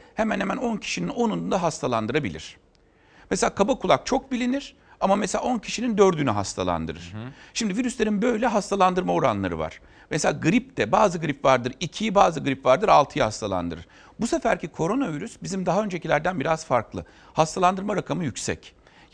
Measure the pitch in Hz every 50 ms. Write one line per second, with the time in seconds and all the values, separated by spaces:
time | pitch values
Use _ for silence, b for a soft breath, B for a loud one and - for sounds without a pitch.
0 | B B B - 226 214 202 196 196 196 - - 254 240 220 196 - - - -
1 | 175 170 - 240 233 220 185 170 165 190 180 190 175 165 151 - - 131 120 113
2 | 107 107 123 156 139 95 73 80 - - - - _ _ b b b b b b
3 | b b b b b b 190 190 226 - - - 202 226 262 - - 180 143 -
4 | - - 254 262 - - 254 233 254 247 262 277 - - b b b b b b
5 | - 196 196 202 208 190 - 208 - 240 247 214 - - - - 233 254 214 202
6 | 202 190 175 151 143 127 101 104 98 - - - 92 92 85 80 80 82 - 87
7 | 90 87 98 107 117 131 B B B B B - 233 202 180 233 247 240 - -
8 | 220 214 214 190 220 254 240 208 - 233 226 208 190 - 202 202 185 185 180 185
9 | 185 175 175 170 151 127 107 98 98 90 85 80 80 82 - - b b b b
10 | b b - 156 - 180 156 131 123 156 196 254 - - - - 107 107 156 214
11 | 220 196 170 175 160 147 143 - - 139 131 123 117 123 131 - 185 156 - -
12 | 214 220 190 196 190 185 165 143 131 139 135 131 - 131 131 170 214 185 151 151
13 | 143 - - 151 127 110 107 - 110 101 95 90 87 85 82 82 87 B B B
14 | B B B - 202 - 339 294 - 220 196 170 - 170 - - 160 170 220 277
15 | 285 185 156 - 196 233 - - 175 160 190 190 180 180 165 196 220 202 - 165
16 | - 160 151 143 160 175 190 170 156 160 160 156 - - 135 117 107 - - 95
17 | 82 B B B B B B - 160 160 - 190 185 180 190 190 190 208 208 180
18 | - - 143 170 175 123 - - - - 87 - - - - b b b b b
19 | b b